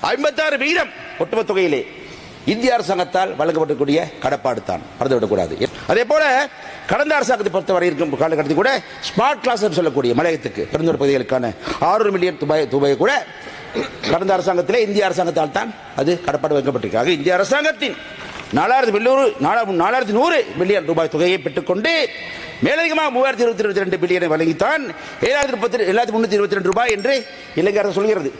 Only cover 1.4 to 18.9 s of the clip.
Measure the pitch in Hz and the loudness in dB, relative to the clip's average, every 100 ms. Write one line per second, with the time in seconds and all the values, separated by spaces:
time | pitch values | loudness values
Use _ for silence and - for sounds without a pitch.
1.4 | 214 190 180 139 - - - - - - | 0 0 2 0 -4 -12 -18 -18 -18 -10
2.4 | - 214 247 240 175 190 180 185 190 175 | -2 0 2 2 0 -2 0 0 -2 0
3.4 | 156 160 156 139 139 151 170 - 135 139 | 0 0 0 0 2 2 0 -4 -2 0
4.4 | 135 113 - 87 - - 131 127 107 98 | -2 -4 -4 -6 -8 -4 0 2 2 0
5.4 | 85 78 117 - - 185 233 302 302 262 | 0 -2 -4 -4 0 0 2 2 4 2
6.4 | 285 - - - - 220 294 294 269 240 | 0 -6 -18 -16 -4 0 2 2 2 0
7.4 | 208 180 151 185 175 151 165 135 160 156 | 0 -2 2 2 2 0 -2 0 0 2
8.4 | 147 151 226 262 - - - - 247 277 | 2 2 2 0 -4 -12 -6 0 2 2
9.4 | 254 233 208 160 165 135 123 117 170 160 | 0 0 0 2 0 2 2 2 2 0
10.4 | 127 104 113 147 160 143 139 139 123 131 | -4 -6 -4 0 0 2 2 2 2 -2
11.4 | 120 - - - 156 208 214 196 180 151 | -2 -6 -8 -2 2 4 2 2 0 -2
12.4 | 143 156 139 131 143 135 196 277 - - | 0 2 2 2 2 2 2 0 -4 -14
13.4 | - - - - - - - 170 190 190 | -16 -16 -10 -6 -6 -8 -2 0 2 2
14.4 | 180 180 175 240 214 202 196 175 175 165 | 2 0 2 2 2 2 0 0 0 0
15.4 | 151 185 233 208 - - 143 170 - 143 | 0 -2 -6 -10 -10 -2 0 0 0 -2
16.4 | 160 147 131 123 110 107 135 165 139 180 | 0 0 0 -2 -2 0 2 2 2 2
17.4 | 196 277 302 311 285 - - - - - | 2 2 0 -2 -4 -6 -12 -16 -14 -14
18.4 | - 120 185 262 233 | -4 0 4 4 4